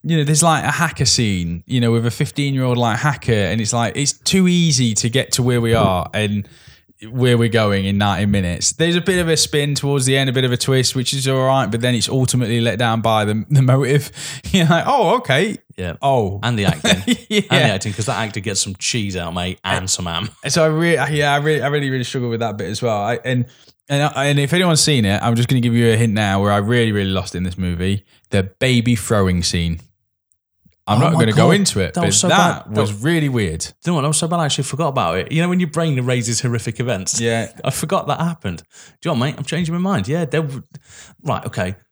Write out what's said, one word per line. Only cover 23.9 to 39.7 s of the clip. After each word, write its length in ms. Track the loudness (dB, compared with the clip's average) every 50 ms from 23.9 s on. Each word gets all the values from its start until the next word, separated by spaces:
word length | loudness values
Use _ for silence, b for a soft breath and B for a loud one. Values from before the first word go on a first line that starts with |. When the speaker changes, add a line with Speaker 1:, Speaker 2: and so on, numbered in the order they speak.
| -2 0 0 0 -2
Speaker 1:
and 240 | -2 0 0 2 2
if 140 | 2 2 0
anyone's 280 | 2 2 2 2 2
seen 240 | 2 2 2 2 2
it, 160 | 2 0 0
I'm 140 | 0 0 2
just 140 | 2 2 2
gonna 120 | 2 0
give 140 | 2 2 2
you 160 | 4 4 4
a 60 | 4
hint 160 | 4 2 2 2
now 280 | 0 0 0 0 2
where 100 | 2 2
I 60 | 2
really, 340 | 2 2 2 2 2 2 2 0
really 180 | 0 0 0
lost 240 | -2 -2 -4 -6 -6
in 80 | -6 -6
this 140 | -6 -4 -4
movie. 460 | -4 -4 -2 -2 -2 -2 -2 -2 b b b b b _
The 100 | -2 -2 -2
baby 520 | -2 _ _ 2 2 2 2 4 2 0
throwing 480 | 0 0 0 0 2 2 2 2 0 0
scene. 380 | 0 0 0 0 -2 -4 -6 -8 _ _ _ _ _ _ _ _ _ _ _ _ _ _ _ _ _ _ _ _ 0
I'm 100 | 2 2
Speaker 2:
Oh 20 |
Speaker 1:
not 120 | 4 4 4
Speaker 2:
my 40 | 4
Speaker 1:
gonna 140 | 2 4 4
go 140 | 4 6 6
Speaker 2:
God. 60 | 6
Speaker 1:
into 260 | 4 2 0 0 0
it, 120 | -2 -2 -2
Speaker 2:
That 40 | -2
Speaker 1:
but 40 | -2
Speaker 2:
was 120 | 0 0 2
so 100 | 2 4
Speaker 1:
that 360 | 4 4 4 2 0 -2 -8
Speaker 2:
bad. 100 | -4 -2
That 40 | -2
Speaker 1:
was 120 | -2 -2 -4 -4 -2
really 240 | 0 0 2 0
weird. 380 | 0 0 0 -2 -2 -2 -6 -8
Speaker 2:
You 260 | -10 -12 _ -4 -2
know 40 | 0
what? 60 | 0 0
That 40 |
was 100 | 0 0
so 100 | 0 -2 -2
bad 80 | 0 0
I 60 | 0
actually 180 | 0 -2 -2 -4
forgot 240 | -4 -4 -2 -2
about 300 | -2 0 0 0 0 0
it. 160 | -2 -4 -2 0
You 80 | 0
know 80 | 0 2
when 100 | 2 0
your 100 | 0 0
brain 280 | -2 -2 0 0 0
erases 420 | 0 0 0 0 0 0 -2 -2 -2
horrific 400 | -2 -2 -2 -2 -4 -6 -6 -4
events? 400 | -4 -4 -4 -4 -4 -4 -4 -2
Speaker 1:
Yeah. 320 | 0 0 0 -2 -4 -6 -10 -6 -6
Speaker 2:
I 60 | -6
forgot 360 | -4 -4 -4 -2 -2 -2 -2
that 140 | -2 -4 -2
happened. 420 | -2 -4 -4 -4 -6 -8 -8 -8 -14 B B B B B B B
Do 80 | -6 -4
you 40 | -2
know 60 | 0
what, 60 | -2
mate? 100 | -2 -4
I'm 60 | -6 -8
changing 320 | -6 -4 -4 -2 -2